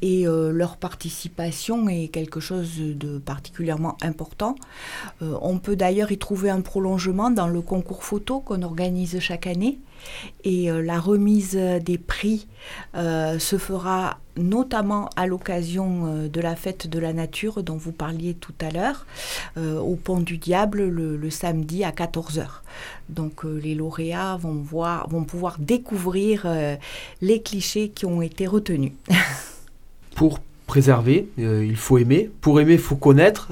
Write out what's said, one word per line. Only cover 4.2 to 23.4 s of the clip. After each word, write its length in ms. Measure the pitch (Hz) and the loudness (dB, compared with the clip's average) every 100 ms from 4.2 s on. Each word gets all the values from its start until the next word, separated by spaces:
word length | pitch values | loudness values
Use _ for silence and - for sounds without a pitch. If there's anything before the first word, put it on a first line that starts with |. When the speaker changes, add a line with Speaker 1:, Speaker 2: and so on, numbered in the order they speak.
| 156 - 214 269 - - - - - - | -8 -4 -4 -4 -10 -18 -14 -12 -14 -10
Speaker 1:
Euh, 120 | 160 143 | -6 -4
on 160 | 175 185 | -2 -2
peut 160 | 202 | 0
d'ailleurs 380 | 190 185 196 208 | 0 2 2 0
y 60 | 196 | -2
trouver 320 | - 196 196 | -4 -2 0
un 100 | 190 | 0
prolongement 680 | 185 196 190 190 185 185 233 | -2 0 0 0 0 0 2
dans 200 | 226 175 | 2 2
le 120 | 175 | 0
concours 440 | 170 190 - 185 | 0 -2 -2 -6
photo 340 | - 208 - 269 | -4 -4 -2 -4
qu'on 240 | - 196 | -4 -4
organise 560 | 175 165 180 180 180 180 | -4 -2 -2 0 -2 -2
chaque 300 | - 170 185 | -4 -4 -4
année. 320 | 175 226 277 - - - - - - | 0 0 -2 -8 -18 -16 -14 -14 -6
Et, 260 | 196 180 175 | 0 2 2
euh, 120 | 165 | 0
la 180 | 165 170 | 0 0
remise 580 | 170 208 202 214 190 190 185 180 | 4 4 6 4 4 0 2 0
des 140 | 170 175 | 0 -2
prix, 480 | - - 208 220 - - - - - | -2 -4 0 -2 -4 -18 -16 -14 -12
euh, 460 | - 170 160 160 165 | -4 -2 0 0 -2
se 180 | - 196 | 0 -2
fera 600 | - 190 180 185 185 - - - | -2 -4 -2 -2 -2 -6 -10 -2
notamment 760 | 175 226 254 233 202 208 202 - | 0 2 0 0 0 0 -2 -2
à 100 | 185 | -2
l'occasion, 800 | 180 190 175 170 180 190 180 165 | -2 -2 -4 -2 -2 0 0 -2
euh, 220 | 156 151 | -2 -4
de 120 | 160 | -2
la 140 | 165 165 | -2 -4
fête 300 | 190 - 160 | -6 -8 -6
de 120 | 165 | -4
la 140 | 165 | -2
nature 500 | 165 160 - 214 214 | -2 -4 -4 -4 -4
dont 140 | 175 160 | -6 -6
vous 160 | 165 | -8
parliez 400 | 165 156 165 175 | -8 -6 -4 -6
tout 220 | 170 - - | -6 -10 -10
à 100 | 160 | -6
l'heure, 360 | 165 226 285 - - - - - - | -2 -2 -4 -10 -14 -10 -10 -10 -6
euh, 200 | 160 156 | -4 -2
au 180 | - 175 | -2 -4
Pont 240 | - 185 | -2 -2
du 180 | 170 165 | 0 -4
Diable 480 | 170 180 208 202 190 | 0 2 2 2 0
le, 300 | 170 160 151 | 0 -2 -4
le 140 | 156 | -4
samedi 540 | 156 175 160 156 175 | -4 -2 -2 -2 -2
à 80 | 185 | -4
quatorze 460 | 151 170 165 165 156 | -2 -4 -4 -6 -6
heures. 240 | 131 - - - - - - | -6 -10 -16 -16 -16 -14 -12
Donc, 340 | 156 156 - | -6 -6 -6